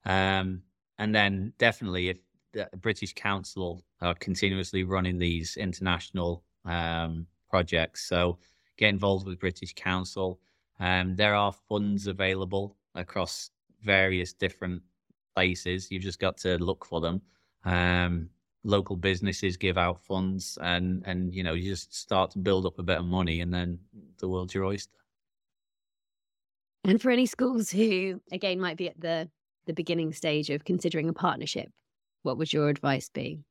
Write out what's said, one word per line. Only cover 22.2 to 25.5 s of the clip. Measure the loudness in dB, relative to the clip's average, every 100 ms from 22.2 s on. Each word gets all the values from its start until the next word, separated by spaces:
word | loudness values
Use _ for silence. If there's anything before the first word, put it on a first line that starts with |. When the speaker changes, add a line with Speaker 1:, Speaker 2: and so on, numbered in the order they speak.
| 2
Speaker 1:
to | 0
build | 2 2 2
up | -2
a |
bit | 0 0
of | 2
money, | 0 2 0
and | 0
then | -2 -2 -4 -10 -20 -20 -8
the | -4
world's | -4 -4
your | -4 -2
oyster. | -4 -8 _ _ _ _ _ _